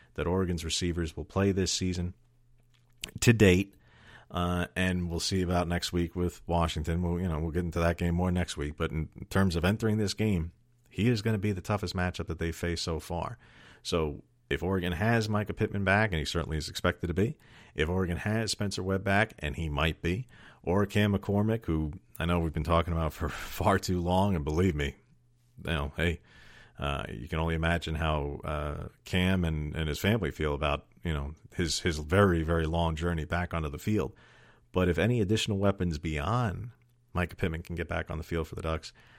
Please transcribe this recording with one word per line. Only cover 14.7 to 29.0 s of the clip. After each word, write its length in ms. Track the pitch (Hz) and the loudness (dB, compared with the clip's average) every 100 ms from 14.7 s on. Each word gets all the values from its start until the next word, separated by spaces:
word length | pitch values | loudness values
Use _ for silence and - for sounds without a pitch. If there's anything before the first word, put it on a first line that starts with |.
| 95 175 | 0 0
has 360 | 82 110 117 107 | 0 2 2 2
Micah 240 | 104 104 | -2 -2
Pittman 300 | 80 110 101 | -2 -2 0
back, 280 | 95 101 110 | 4 4 4
and 80 | 82 | 0
he 60 | 69 | -2
certainly 320 | 85 73 78 | -2 -2 -4
is 120 | - | -4
expected 380 | - 90 - 85 | 0 0 0 -2
to 60 | |
be, 240 | 85 107 151 - - - - | 0 0 -2 -14 -20 -8 -2
if 140 | 78 | 0
Oregon 280 | 92 90 87 | 2 0 0
has 340 | 104 110 110 | 0 0 -2
Spencer 300 | - 101 - | -2 -4 -2
Webb 220 | 92 98 | -2 0
back, 300 | 101 98 110 - | 2 2 2 -2
and 160 | 76 71 | -6 -4
he 140 | 80 | -2
might 320 | 71 80 73 | 2 0 0
be, 260 | 82 92 - - - - | -2 -2 -4 -16 -20 -6
or 220 | - 104 104 | 0 2 2
Cam 280 | - 104 | 2 4
McCormick, 520 | 98 - 101 107 113 - | 2 2 2 2 0 0
who 280 | 78 78 - - - | -2 -2 -6 -14 -4
I 80 | 80 | 0
know 140 | 87 | 2
we've 140 | 82 | 0
been 100 | 78 | -2
talking 300 | 76 85 80 | 2 2 2
about 200 | 82 78 | 0 -2
for 160 | - 76 | -2 -6
<laughs> 0 | |
far 480 | - - - 90 95 | -6 -8 -2 2 2
too 240 | - 90 | 2 0
long, 340 | 87 92 101 90 | 2 2 2 0
and 80 | |
believe 320 | 73 78 95 73 | 0 2 2 2
me, 200 | 69 - _ _ _ _ _ - - | -4 -6 _ _ _ _ _ -12 -4
you 80 | |
know, 180 | 80 71 - | -2 -2 -2
hey, 240 | 85 80 - - - - - - | -2 -2 -8 -20 -20 -20 -20 -6
uh, 240 | 71 71 - | -4 -4 -6
you 160 | 55 73 | -10 -6
can 120 | 80 | -2
only 160 | 82 82 | 0 2
imagine 400 | 80 85 80 78 | 2 0 -2 -2
how, 440 | 80 76 71 73 | 0 0 -2 -6
uh, 440 | - 76 73 78 80 - | -6 -4 -4 -6 -10 -14